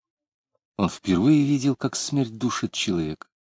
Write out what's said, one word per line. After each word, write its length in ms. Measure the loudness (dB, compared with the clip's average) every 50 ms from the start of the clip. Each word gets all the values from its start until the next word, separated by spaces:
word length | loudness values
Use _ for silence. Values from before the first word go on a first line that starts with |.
| _ _ _ _ _ _ _ _ _ _ _ _ _ _ -4
Он 120 | -2 -2 -2
впервые 540 | -2 -4 0 0 2 4 4 4 6 4 4
видел, 320 | 2 0 0 2 0 -2
как 200 | 0 -4 -4 -4
смерть 400 | -4 -6 -2 -2 -2 -2 -2 -4
душит 360 | -4 -4 -2 -2 -2 -4 -4
человека. 560 | -4 -4 -2 -2 0 -2 -2 -4 -6 -10 -14 _ _ _